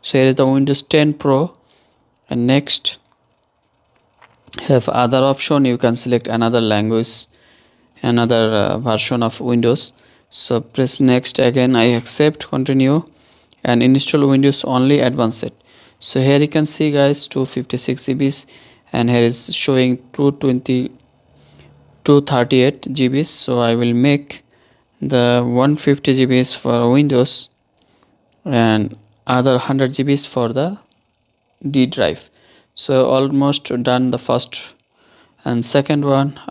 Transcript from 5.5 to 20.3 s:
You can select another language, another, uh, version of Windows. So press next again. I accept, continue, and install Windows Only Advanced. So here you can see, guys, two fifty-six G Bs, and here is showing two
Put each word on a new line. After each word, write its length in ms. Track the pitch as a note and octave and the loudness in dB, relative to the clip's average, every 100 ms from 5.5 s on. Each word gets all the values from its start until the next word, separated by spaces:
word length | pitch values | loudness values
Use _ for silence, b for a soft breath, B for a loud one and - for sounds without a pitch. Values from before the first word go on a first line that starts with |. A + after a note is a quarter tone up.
| D3 | 0
You 140 | C3 A#2+ | 0 0
can 180 | A#2+ A#2 | 0 0
select 320 | B2 A#2+ - | -2 -2 -2
another 320 | A2+ A2+ A#2+ | -2 0 0
language, 680 | A2 G#2 G#2+ A2+ A#2 - - b b b b b b _ | 0 0 0 -2 -2 -4 -6 b b b b b b _
another, 500 | - A#2+ A#2 A#2 A2 | -2 0 2 2 2
uh, 240 | G#2+ G2+ G2+ | 2 0 -2
version 460 | B2 G#2+ - B2 | -2 -2 -2 -2
of 160 | A2+ - | -4 -4
Windows. 540 | B2 A#2+ A#2 C#3 - b b b b | -2 0 0 -2 -6 b b b b
So 300 | - - A#2 | -10 -4 -4
press 400 | A2+ - B2+ - | -4 -4 -2 2
next 400 | C3 B2 - - | 2 2 0 0
again. 380 | B2+ B2+ B2+ B2 | 0 2 2 2
I 80 | A#2 | 2
accept, 640 | A#2 A#2 - D3+ D3+ - | 2 -2 0 0 0 -8
continue, 560 | C3+ C3 C3+ C3 D3+ - b b b b b | -6 -2 2 2 0 -4 b b b b b
and 180 | B2 A#2+ | -2 2
install 460 | B2 C3+ - D3+ C#3 | 4 2 2 2 2
Windows 380 | C3+ C#3 C3+ - | 4 2 0 -2
Only 340 | B2+ C3 C#3+ | 0 2 2
Advanced. 540 | B2 B2+ A2+ A2+ - _ b b b b | 0 0 -2 -2 -8 _ b b b b
So 200 | - C3+ | -6 -2
here 200 | C3 C#3+ | 2 2
you 100 | D3+ | 2
can 160 | D#3 D3+ | 0 -2
see, 260 | - D3+ | 0 0
guys, 340 | C#3+ C#3 C#3+ - | 2 2 0 -4
two 200 | - C3 | -6 -6
fifty-six 600 | - B2+ B2 - B2+ - | -6 -6 -6 -4 -4 -4
G 100 | C3+ | -2
Bs, 300 | C#3 C#3 - B B B _ | -2 -2 -8 B B B _
and 180 | - A#2+ | -2 2
here 140 | A#2+ | 2
is 320 | A#2 A#2+ - - | 2 0 -4 -4
showing 420 | - C3 B2+ B2 - | 0 2 0 -2 -6
two 200 | - C#3+ | -2 -2